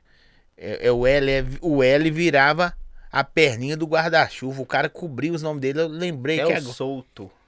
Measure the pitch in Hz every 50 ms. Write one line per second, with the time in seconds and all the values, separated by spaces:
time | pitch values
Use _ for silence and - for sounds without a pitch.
0 | _ _ _ _ _ _ _ _ _ _ _ - 87 98 101 - - 123 120 120
1 | 120 131 139 143 139 135 135 135 131 127 135 - 165 170 147 139 131 127 135 143
2 | 160 160 151 160 175 165 143 139 135 143 151 165 180 175 - - - - - -
3 | - - - - 139 - - 170 156 143 113 113 127 139 156 156 165 151 160 160
4 | 160 170 160 160 131 120 - - 127 131 135 135 123 - - 135 147 156 - -
5 | 180 165 131 117 135 165 170 156 151 156 151 143 131 135 135 151 165 160 151 165
6 | 180 180 160 131 120 147 160 151 143 170 190 175 143 123 120 - 131 135 139 131
7 | 123 _ _ - 101 92 - _ _